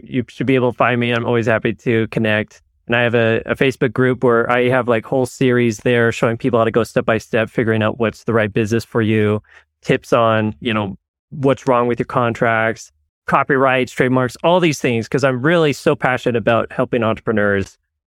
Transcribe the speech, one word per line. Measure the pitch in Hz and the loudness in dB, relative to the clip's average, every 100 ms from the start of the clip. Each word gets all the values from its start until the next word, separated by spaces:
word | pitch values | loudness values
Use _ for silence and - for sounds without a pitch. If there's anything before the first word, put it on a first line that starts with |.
you | - 135 117 | -4 -6 -6
should | - 120 | -4 0
be | 131 | 2
able | 123 | 2
to | 113 | 0
find | 120 120 | 0 0
me. | 120 | 0
I'm | 120 | -2
always | 113 120 117 | 0 0 2
happy | 110 117 | 0 0
to | - 131 113 110 | -4 -2 0 0
connect. | - 110 107 107 - _ _ - | -2 0 0 -2 -12 _ _ -2
And | 120 | 0
I | |
have | 120 | 2
a, | 117 113 113 - | 2 2 0 -2
a | 117 | -2
Facebook | 135 - 135 | 0 0 -2
group | 110 127 123 | 0 0 2
where | 127 117 117 | 2 2 2
I | 123 123 | 0 2
have, | 127 117 | 0 0
like, | 113 | -2
whole | - 135 127 | 0 -2 -2
series | - 131 123 120 107 | 0 0 2 2 0
there | 127 120 117 | 0 2 2
showing | - 123 113 | 0 -2 -2
people | 135 113 | 0 2
how | |
to | 113 | 2
go | 113 | 0
step | 110 - | 0 -2
by | 120 110 | 0 -2
step, | - 117 110 | -2 -2 -2
figuring | - 113 110 | -2 0 0
out | 107 123 | 0 0
what's | 110 - | -4 -4
the | - | -2
right | 113 107 | 0 0
business | 117 107 113 | 0 0 -2
for | - 120 | -2 -2
you, | 110 110 104 104 - - _ _ | 0 0 0 -2 -6 -20 _ _
tips | - 131 - | -2 -2 0
on, | 131 113 110 107 104 | 2 2 2 -2 -4
you | 123 | -4
know, | 110 101 98 _ _ _ | -4 -4 -8 _ _ _
what's | 147 135 131 - | -4 -2 0 0
wrong | 120 120 | 0 0
with | 120 | -2
your | 123 | -4
contracts, | 131 120 113 117 113 113 120 - _ _ _ - | -2 -2 0 0 0 -2 -4 -12 _ _ _ -2
copyrights, | 165 - 135 135 131 127 | -2 0 2 2 2 -2
trademarks, | - 131 131 127 - | -2 0 2 0 -2
all | 165 180 | 0 2
these | 170 143 | 2 0
things, | 139 117 110 | -2 -2 -2
'cause | 143 | -2
I'm | 135 127 | 0 0
really | 139 175 151 | 0 2 0
so | 131 165 147 | 0 -2 0
passionate | 139 127 127 117 | 0 0 -2 0
about | 104 113 - | 0 0 0
helping | - 123 123 | -4 -2 0
entrepreneurs | 110 107 - 107 104 98 95 - _ _ _ | -2 -2 -2 0 0 0 -4 -12 _ _ _